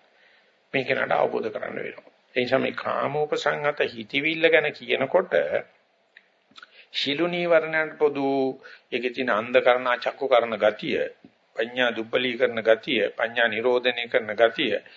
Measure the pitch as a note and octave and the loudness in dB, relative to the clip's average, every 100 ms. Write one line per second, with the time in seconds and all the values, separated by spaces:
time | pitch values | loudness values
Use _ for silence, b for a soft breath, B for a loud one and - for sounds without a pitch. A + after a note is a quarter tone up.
0 | _ b b b b b _ C#3 B2+ B2+ | _ b b b b b _ -4 -2 -2
1 | A#2 - C3+ B2 A2+ - - - - - | 0 0 0 -2 -4 -6 -8 -10 -10 -14
2 | - _ _ - B2 C3 B2 A#2 A2 A#2+ | -20 _ _ -4 0 0 -2 -4 -4 -2
3 | B2+ D3 D3+ D#3 D3 D3+ D3 D3 C#3+ A2+ | -2 -2 -2 -2 -2 -2 -2 -2 -4 -6
4 | G#2+ C#3 D#3 D#3+ D#3+ D#3+ D3 - A#2 B2 | -6 -4 -2 2 4 4 2 -4 -2 -2
5 | C3+ F3 F#3 F2 D2 F#2+ - _ _ _ | 2 0 2 0 2 -2 -6 _ _ _
6 | _ - _ _ _ - B B B - | _ -20 _ _ _ -20 B B B -6
7 | C#3 C#3+ F3 F3 F3 E3 D#3+ D#3+ D#3 D3+ | -4 -2 -2 0 2 2 2 -2 -2 0
8 | D3+ C#3 C#3 C3+ C3 B2+ B B B B2 | 0 2 0 0 0 -4 B B B -6
9 | B2 A#2+ B2+ G#2 A2 B2+ B2 B2 B2+ A#2+ | -4 -4 -2 0 2 4 6 4 2 -2
10 | B2 - - A#2+ A#2 G#2+ G#2+ G#2 D#3 F#2 | -2 -4 2 4 4 2 2 2 -2 -2
11 | C#2+ - - _ _ - A#2 B2 B2 A2 | -4 -8 -20 _ _ -6 -4 -2 -2 -2
12 | A2+ B2+ B2+ A#2+ B2+ A2+ A2 A2 - A#2 | -4 -2 -2 0 -2 0 2 2 2 0
13 | G2 - A2+ A#2+ A#2 G#2+ B2 B2 B2 A#2+ | 0 -2 -2 2 0 2 2 2 0 -2
14 | A#2 B2+ A2 G#2+ A#2 - C3+ G2 - | -2 -2 0 2 2 2 -2 -2 -6